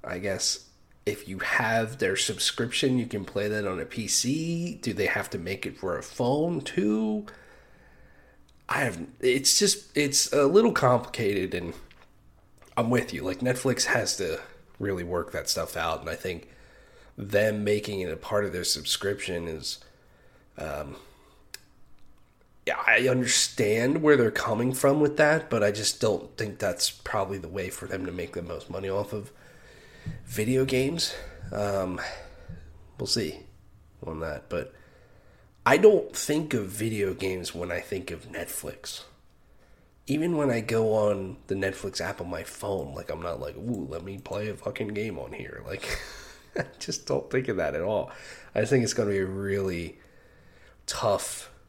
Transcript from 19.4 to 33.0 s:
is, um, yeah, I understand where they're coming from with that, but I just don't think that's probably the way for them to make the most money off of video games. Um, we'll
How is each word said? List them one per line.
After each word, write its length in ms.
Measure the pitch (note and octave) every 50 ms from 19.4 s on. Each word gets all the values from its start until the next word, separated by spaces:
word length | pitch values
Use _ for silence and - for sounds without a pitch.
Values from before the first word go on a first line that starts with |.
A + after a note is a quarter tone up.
| E2+ E2+
is, 300 | D#2+ D#2 - - - - - - - _ _ - _ _ - - _ - _ - _ -
um, 380 | D2+ D#2 C#2+ C#2+ D2+ C#2 C2+ - - - - - - _ - - - - - - - _ _ - - - - - - - - - - _ _ _ _ _ _ - _
yeah, 100 | - - - -
I 220 | - A2+ A2+ B2 C3
understand 960 | B2+ C3 B2 A2+ - - - - - - A#2 G2+ G#2+ A2+ A#2 C3 D3+ E3+
where 160 | D#3 D3+ D3 C3
they're 120 | A#2+ G#2+
coming 440 | - - - - A2+ G#2+ A#2+ B2+ C3
from 260 | - - C#3 C#3+ D3+
with 160 | D3 D3 D3
that, 320 | - D3+ D3 D#3 D#3+ D#3 -
but 140 | A#2 A2+
I 80 | G#2 G#2
just 280 | G#2 G#2 G#2 - - -
don't 380 | - A2 G2+ E2+ - - -
think 220 | - A#2 G#2 F#2+ -
that's 320 | G#2+ F#2+ F2 - - -
probably 480 | - - - - - G#2+ G2 F#2+ G2+ F#2+
the 100 | E2+ D#2+
way 220 | F#2 G2 F#2 F#2
for 160 | - - -
them 180 | F#2+ G2 F#2 F#2
to 80 | F2+
make 220 | F2+ F#2 E2+ E2 -
the 80 | F2
most 260 | E2+ E2+ E2 - - -
money 220 | F2 F#2+ G2 G2
off 240 | F#2+ G2+ G#2 - -
of 180 | G#2+ G2+ - - - - - - - - - - - - - - - - - - - -
video 400 | - - G#2+ G#2+ A2+ B2+ C3 C3
games. 480 | C3+ C3 B2+ C3+ C#3 E3 E3 - - - - - - - - - -
Um, 480 | - G#2 G#2 G2+ G2 G2 F#2 F#2 F2+ E2+ - - - - - - - - - - - - - - - - - - -
we'll 80 | -